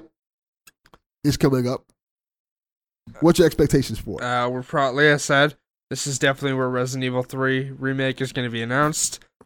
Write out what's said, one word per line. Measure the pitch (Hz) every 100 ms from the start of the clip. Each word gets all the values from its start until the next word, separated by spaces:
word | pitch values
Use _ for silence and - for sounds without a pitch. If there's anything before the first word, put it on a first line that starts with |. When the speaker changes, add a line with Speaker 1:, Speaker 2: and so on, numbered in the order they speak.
| - _ _ _ _ _ _ _ _ _ _ _ 147
Speaker 1:
is | 135
coming | 147 131 123
up. | 131 _ _ _ _ _ _ _ _ _ _ _ _ - -
What's | 160 175
your | 160
expectations | - 143 135 127 110
for | 117 92
it? | 123
Speaker 2:
Uh, | 123 123
we're | 127
pro-, | 123 156 135
like | 131 151
I | 143
said, | - 139 147 - _ _ -
this | 131 143
is | 131
definitely | 143 135 139 131
where | 127
Resident | 127 127 135
Evil | 127 127
three | 123 135 131 131 135
remake | 131 131 135 131 131
is | 131
gonna | 135 123
be | 117
announced. | 117 131 151 160 - - _ _